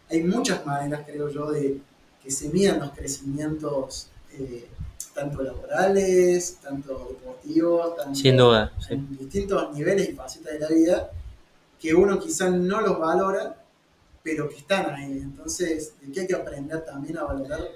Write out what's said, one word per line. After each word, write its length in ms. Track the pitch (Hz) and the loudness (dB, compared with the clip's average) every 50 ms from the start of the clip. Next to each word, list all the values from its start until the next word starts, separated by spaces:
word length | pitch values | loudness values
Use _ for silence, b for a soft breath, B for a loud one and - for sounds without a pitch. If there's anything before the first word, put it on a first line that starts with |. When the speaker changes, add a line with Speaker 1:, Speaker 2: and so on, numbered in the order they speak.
| _ - | _ -2
Speaker 1:
hay 140 | 165 165 170 | 0 2 2
muchas 420 | 180 208 247 277 - 180 - - | 2 2 2 2 0 0 -2 -2
maneras, 360 | 147 139 139 143 143 147 147 - | -4 -4 -2 -2 -4 -4 -6 -8
creo 220 | - 147 147 147 147 | -8 -6 -6 -4 -4
yo, 200 | 139 147 147 151 | -4 -4 -4 -2
de 280 | 151 143 139 135 135 135 - _ _ _ _ _ _ _ | -2 0 0 -2 -2 -4 -8 _ _ _ _ _ _ _
que 80 | - 135 | -10 -8
se 180 | 135 - 151 147 | -6 -6 -4 0
midan 320 | 160 185 196 190 160 151 | 2 4 4 4 4 2
los 100 | 143 139 | -2 -6
crecimientos, 1160 | - - - 139 139 - 139 139 139 147 151 151 156 151 151 147 143 135 131 - - - - - - - - - | -8 -8 -8 -8 -8 -6 -6 -6 -4 -2 -2 -4 -4 -4 -4 -4 -2 -4 -4 -6 -8 -12 -14 -16 -20 -20 -20 -18
eh, 340 | - 143 131 123 120 120 120 - - - - - - - - - - | -12 -12 -10 -10 -10 -12 -14 -14 -14 -12 -12 -12 -10 -12 -14 -10 -8
tanto 280 | 147 143 147 147 135 | -6 -6 -6 -4 -6
laborales, 1160 | 135 - - - - - 147 165 185 196 196 196 196 185 185 180 180 180 175 175 - - - - | -6 -6 -6 -8 -8 -4 0 2 4 4 4 4 4 6 6 6 6 6 4 2 0 -4 -10 -12
tanto 480 | - 139 139 139 143 139 131 127 123 123 | -10 -8 -8 -8 -6 -8 -10 -10 -10 -12
deportivos, 840 | 127 - 127 127 127 - 143 147 156 165 165 170 170 170 170 170 - | -14 -14 -14 -16 -16 -14 -6 0 2 2 4 4 4 2 2 0 -2
tanto 180 | - - 139 139 | -4 -6 -4 0
Speaker 2:
Sin 200 | 135 139 135 127 | 4 6 6 8
duda, 360 | 127 123 120 117 107 107 - - - | 10 10 10 8 8 4 2 -2 -8
sí. 140 | - - 117 | -8 -6 -6
Speaker 1:
en 220 | 139 139 139 139 | -6 -6 -8 -10
distintos 560 | 131 135 135 - 196 196 190 196 170 156 151 147 | -12 -10 -6 -4 -4 -2 0 0 -2 -2 -2 -4
niveles 340 | 147 151 175 196 196 175 - | -2 0 2 2 2 2 0
y 40 | 139 | -4
facetas 400 | - - - - - 160 156 151 | -8 -12 -14 -14 -14 -12 -10 -8
de 40 | 151 | -4
la 100 | 151 156 | 0 2
vida, 420 | 160 160 160 175 196 - - - - - - - - - - _ _ _ _ _ _ - | 4 4 6 4 4 2 0 -4 -10 -14 -14 -14 -18 -20 -20 _ _ _ _ _ _ -8
que 140 | - 160 160 | -2 4 6
uno 240 | 180 202 196 196 180 | 6 6 6 4 0
quizás 340 | - 160 - - 185 180 | -2 -2 -2 0 2 2
no 280 | 180 180 180 185 202 220 | 2 2 2 2 2 2
los 180 | 214 196 175 165 | 2 2 2 2
valora, 680 | 160 160 170 185 196 190 196 180 165 - - - - _ _ _ _ _ _ _ _ _ _ - | 2 2 2 2 2 2 0 -2 -4 -6 -10 -14 -20 _ _ _ _ _ _ _ _ _ _ -12
pero 260 | - 160 160 151 147 147 | -8 -6 -4 -4 -4 -6
que 80 | - | -8
están 360 | - - - 196 190 170 160 147 | -6 -2 0 0 2 0 -2 -4
ahí. 180 | 139 139 139 135 135 | -6 -8 -8 -8 -8
Entonces, 760 | 135 139 139 143 156 160 - - 175 165 156 151 - - - _ | -8 -10 -12 -12 -10 -8 -4 -2 -2 -2 -2 -2 -4 -10 -14 _
de 100 | 143 139 | -12 -8
que 80 | 139 190 | -6 -4
hay 60 | 185 | -2
que 80 | 185 170 | -2 -2
aprender 500 | - - 151 147 139 139 147 156 160 - | -2 -4 -6 -8 -8 -8 -6 -6 -8 -8
también 320 | 147 139 139 143 156 160 165 | -8 -10 -10 -8 -8 -6 -4
a 60 | 147 | -4
valorar 360 | 143 135 135 131 - 120 - - - - | -4 -4 -4 -4 -6 -6 -6 -6 -8 -12